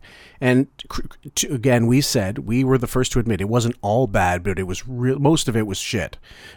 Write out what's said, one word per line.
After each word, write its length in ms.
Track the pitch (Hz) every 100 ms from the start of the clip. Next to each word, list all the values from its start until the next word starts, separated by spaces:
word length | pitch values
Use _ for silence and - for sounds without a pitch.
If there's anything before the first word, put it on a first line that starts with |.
| - - - -
And 280 | 127 127 135 - -
cr-, 140 | - - - 143
to, 180 | - -
again, 360 | 135 123 120 117
we 120 | 127
said, 400 | 135 123 95 101
we 220 | 71 120
were 160 | 131 131
the 80 | 127
first 240 | 127 127
to 60 | 123
admit 220 | 113 98
it 80 | 101
wasn't 260 | 120 117 -
all 260 | 101 113 127
bad, 380 | 101 92 90
but 120 | 95 92
it 80 | 92
was 180 | 95 -
re-, 300 | 123 123 139
most 320 | 143 160 -
of 80 | 110
it 100 | 107
was 120 | 98
shit. 380 | - 110 80 - - - -